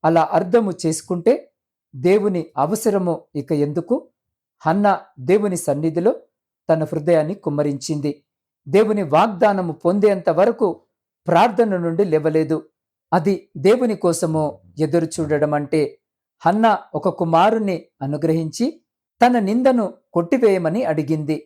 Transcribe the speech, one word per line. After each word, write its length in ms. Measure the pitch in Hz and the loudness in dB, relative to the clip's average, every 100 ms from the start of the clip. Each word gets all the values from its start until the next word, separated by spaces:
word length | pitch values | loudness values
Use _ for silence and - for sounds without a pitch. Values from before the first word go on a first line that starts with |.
అలా 200 | 160 165 156 180 | 2 2 2 0
అర్థము 340 | 185 233 208 170 | 2 2 0 -2
చేసుకుంటే 500 | 160 156 - 180 170 240 - _ _ _ _ | -4 -4 -6 -2 0 0 -4 _ _ _ _
దేవుని 480 | 135 156 208 202 180 156 - | -4 2 2 2 -4 -6 -4
అవసరము 560 | 147 214 233 196 180 156 _ 147 | -2 0 0 0 -2 -4 _ -10
ఇక 160 | 135 151 147 | -4 -2 0
ఎందుకు? 300 | 151 170 262 - _ _ _ _ _ 160 | -2 -2 -4 -4 _ _ _ _ _ -2
హన్నా 280 | 196 202 185 - - | 2 2 0 -6 -10
దేవుని 380 | 127 202 208 175 | 0 2 2 -4
సన్నిధిలో 540 | - 143 160 160 190 - _ _ _ _ - | -4 -2 -2 0 0 -2 _ _ _ _ -2
తన 140 | 160 | -2
హృదయాన్ని 520 | 156 160 151 165 156 196 | -2 -4 0 2 0 -6
కుమ్మరించింది. 760 | - 143 147 160 - 147 143 143 _ _ _ _ - | -6 -2 -2 -4 -6 -4 -4 -8 _ _ _ _ 0
దేవుని 360 | 185 214 208 165 147 | 2 2 0 0 2
వాగ్దానము 580 | 220 180 208 196 175 151 175 | 2 2 0 0 -4 -2 -2
పొందేంత 440 | 202 208 190 175 | 2 2 2 0
వరకు 380 | 160 214 233 208 - _ _ _ _ - | 2 0 2 -4 -4 _ _ _ _ 0
ప్రార్థన 500 | 170 233 202 226 185 170 | 2 2 2 0 0 -2
నుండి 180 | 165 190 | -2 0
లేవలేదు. 520 | 156 156 156 156 156 - _ _ _ _ | 0 0 0 0 -4 -6 _ _ _ _
అది 220 | 175 165 190 _ - | 0 0 -2 _ 0
దేవుని 380 | 165 247 247 202 | 2 2 0 0
కోసము 480 | 175 165 165 156 151 - _ - 151 | -2 0 -2 -2 -4 -6 _ -4 -2
ఎదురు 220 | 170 165 - | 0 -2 -6
చూడడం 380 | 151 151 147 | -2 -2 0
అంటే. 280 | 147 143 156 - - _ _ _ _ | -2 -2 -2 -2 -6 _ _ _ _
హన్నా 300 | 170 208 226 185 - 151 | -2 2 2 0 -4 -4
ఒక 140 | 190 | -4
కుమారుణ్ణి 680 | - 165 165 202 226 202 170 - _ 139 | -4 0 2 2 2 -2 -4 -8 _ -8
అనుగ్రహించి 600 | 147 160 160 160 - 247 - _ _ _ _ | -4 -2 -2 -4 -4 -6 -6 _ _ _ _
తన 180 | 247 247 | 2 2
నిందను 460 | 196 233 262 254 190 - _ | 0 2 2 2 -2 -8 _
కొట్టివేయమని 680 | 170 170 254 226 190 160 196 220 | -4 0 2 2 2 0 -2 -2
అడిగింది. 460 | 156 139 156 147 151 | -2 -2 -4 -4 -6